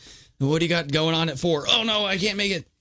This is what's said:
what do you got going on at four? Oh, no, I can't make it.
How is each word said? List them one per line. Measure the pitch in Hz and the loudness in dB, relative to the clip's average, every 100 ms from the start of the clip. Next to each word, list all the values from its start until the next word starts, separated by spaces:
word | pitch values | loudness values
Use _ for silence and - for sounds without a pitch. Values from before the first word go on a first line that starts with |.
| - - - - | -20 -20 -16 -4
what | 135 160 | 0 2
do | 170 | 2
you | |
got | 170 143 | 0 0
going | 147 160 165 | 0 2 0
on | 165 | -2
at | 131 | -2
four? | 175 151 143 | 0 0 2
Oh, | 233 | 0
no, | 226 214 202 | 2 0 0
I | 190 | 0
can't | 208 202 | 0 0
make | 202 | -2
it. | 185 - _ | -2 -6 _